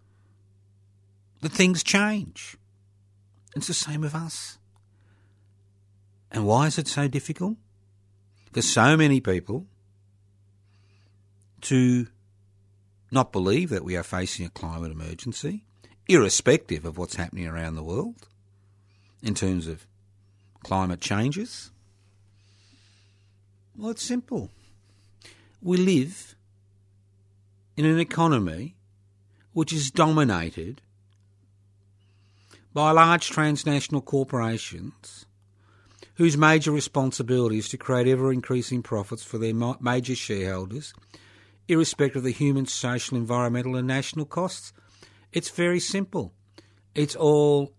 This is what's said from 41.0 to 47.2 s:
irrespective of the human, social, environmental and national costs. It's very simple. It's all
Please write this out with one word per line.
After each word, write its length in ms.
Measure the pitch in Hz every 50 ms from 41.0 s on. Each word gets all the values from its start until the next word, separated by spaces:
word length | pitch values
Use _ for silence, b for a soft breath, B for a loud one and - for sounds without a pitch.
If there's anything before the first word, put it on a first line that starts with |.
| b b b b b b b b b b b b b -
irrespective 500 | 175 160 160 - - - 143 139 - 135
of 60 | 123
the 80 | 131
human, 340 | 120 - 151 143 139 135 135
social, 500 | 127 - - - 123 120 123 - - 135
environmental 600 | 120 117 110 120 123 123 120 120 123 123 131 127
and 120 | 127 123 127
national 380 | 131 135 135 - - 156 151
costs. 480 | - - 170 180 185 - - - - b b b b b b b b b b b b
It's 180 | b 170 170 -
very 300 | - - 175 175 175 180
simple. 540 | 175 - - 196 196 190 - 185 117 90 - _ _ _ b b b b b b b b _
It's 200 | 147 151 147 -
all 600 | -